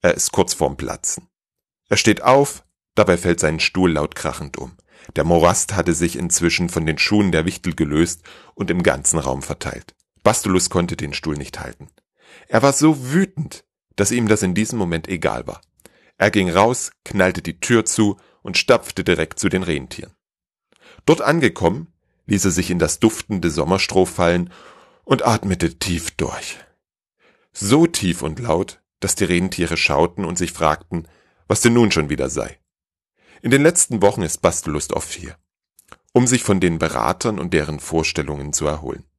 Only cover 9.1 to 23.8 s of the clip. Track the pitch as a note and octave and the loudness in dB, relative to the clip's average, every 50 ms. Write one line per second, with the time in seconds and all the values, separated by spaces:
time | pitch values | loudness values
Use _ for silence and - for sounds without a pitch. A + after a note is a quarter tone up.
9.1 | - E2 C#2 C2 B1+ C2+ C#2 - C#2 - - - B1+ - - - _ _ _ _ | -2 0 -2 -2 -4 -4 -6 -8 -10 -8 -8 -10 -10 -10 -14 -20 _ _ _ _
10.1 | _ _ _ G2+ A2 - - G#2+ F#2 F2+ F2 - - F#2 F2 F2 F2 - - D2 | _ _ _ 2 2 2 0 2 2 2 2 2 0 0 0 0 -4 -6 -8 -8
11.1 | C#2+ - - D#2+ D2 C#2+ C#2 - - - - - - _ C#2 - _ _ _ _ | -8 -8 -6 -6 -6 -6 -8 -12 -12 -14 -14 -14 -14 _ -20 -20 _ _ _ _
12.1 | _ _ _ _ - - - _ - A#2 A2 C#3 C#3 - D3 D#3+ D#3 C3+ B2+ B2 | _ _ _ _ -20 -20 -18 _ 0 4 4 4 4 6 4 4 4 2 -2 -2
13.1 | C#3 E3+ F#3+ F#3 _ - D#3 - - - _ _ _ _ _ _ _ - G2+ F#2+ | 0 0 0 0 _ -10 -10 -10 -10 -18 _ _ _ _ _ _ _ -2 -2 0
14.1 | A#2 A#2+ A#2 G#2+ A2 G#2 - F#2 F2+ F#2+ G#2+ A2 - A#2 G2 F2 E2+ E2 D#2+ - | 2 0 4 4 4 4 2 0 0 0 -2 -2 -2 -4 -4 -2 -2 -4 -4 -6
15.1 | F#2+ E2 D#2 D2 G#1+ A#1 B1 - - - _ _ _ _ _ - _ _ _ _ | -8 -4 -2 -4 -4 -4 -8 -10 -14 -14 _ _ _ _ _ -20 _ _ _ _
16.1 | _ _ - G#2 - G#2 F#2+ F2+ - F2+ G2+ A2+ B2+ - - - _ _ _ - | _ _ 0 2 2 2 0 2 4 4 4 4 2 -2 -6 -10 _ _ _ -8
17.1 | - G2+ F#2 F#2 F2+ - - E2+ D#2+ _ - - B2 A2+ A2 - - - A2 G2+ | 0 2 2 2 2 -2 -6 -8 -10 _ -2 2 2 2 2 2 0 2 2 0
18.1 | G2 _ _ _ _ _ _ G#2 F#2 - - - B2+ A2+ - - - - F2 - | 0 _ _ _ _ _ _ -4 -4 -4 2 2 2 2 2 -6 -10 -6 0 0
19.1 | F2+ D2+ D#2+ - - - - G2 E2 F#2 F#2 F2 E2 C#2+ C2 - - - - - | 0 0 0 -6 -6 -4 -2 0 0 0 -2 -2 -4 -4 -4 -10 -16 -18 -18 -20
20.1 | _ _ _ _ _ _ _ _ _ _ _ _ _ _ _ - - - _ - | _ _ _ _ _ _ _ _ _ _ _ _ _ _ _ -20 -20 -8 _ 2
21.1 | D#3 E3 - A2+ D3+ E3+ C#3+ A2+ - - F#2+ E2+ F#2 C3+ E3 - _ _ _ _ | 2 2 4 0 2 4 2 2 0 2 0 0 0 0 -10 -14 _ _ _ _
22.1 | _ _ _ - G#2 G2 G2 G2 E2 E2+ F2+ - F#2 F2 E2 D2+ - - - A2 | _ _ _ -2 0 2 2 0 0 0 0 0 0 0 0 0 0 2 2 2
23.1 | - - - _ G#3+ F#2+ E2+ E2+ D2 D#2 D2+ D#2 F#2 G3 | 2 2 -8 _ -4 -2 -2 -2 -2 0 0 0 0 0